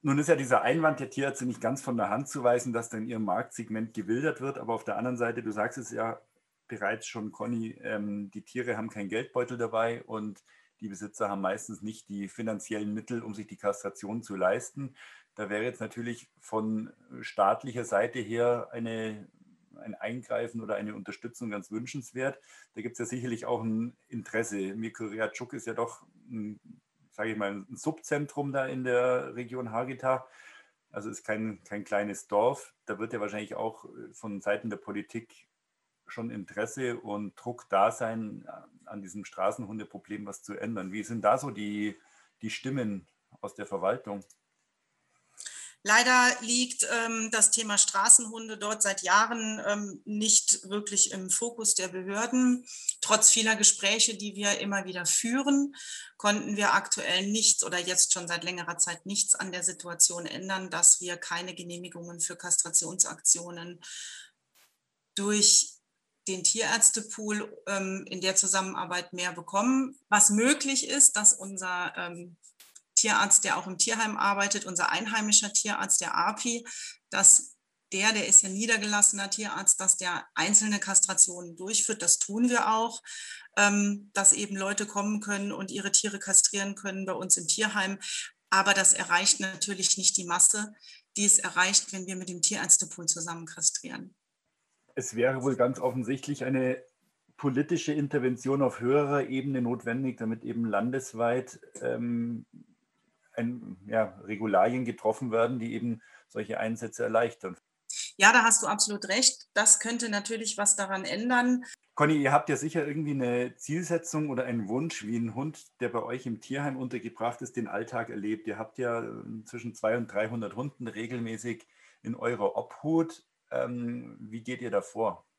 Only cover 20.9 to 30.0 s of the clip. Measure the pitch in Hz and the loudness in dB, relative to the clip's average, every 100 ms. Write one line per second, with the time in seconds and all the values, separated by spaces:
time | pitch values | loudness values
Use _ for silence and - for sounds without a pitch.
20.9 | 107 98 101 117 - 117 104 95 110 123 | -8 -12 -12 -14 -10 -8 -8 -6 -8 -6
21.9 | 147 117 127 131 - _ - _ - 113 | -10 -10 -6 -6 -6 _ -20 _ -12 -12
22.9 | - 117 123 123 113 - 120 113 110 120 | -8 -8 -6 -6 -6 -4 -4 -2 -2 -4
23.9 | _ _ 117 - 110 113 101 95 104 110 | _ _ -12 -6 -4 -4 -4 -4 -6 -8
24.9 | - 110 107 110 - 120 127 117 110 123 | -8 -10 -4 -6 -6 -10 -10 -8 -6 -6
25.9 | - _ _ - 113 107 104 - - _ | -8 _ _ -12 -10 -10 -12 -20 -20 _
26.9 | _ _ - 110 110 101 101 95 123 151 | _ _ -8 -6 -2 -4 -4 -12 -8 -6
27.9 | 160 - 147 147 - 143 135 131 131 127 | -8 -6 -4 -4 -6 -4 -4 -4 -4 0
28.9 | 123 127 127 135 120 117 127 117 113 127 | 2 2 0 -2 -10 -10 -8 -6 -6 -6
29.9 | 127 | -4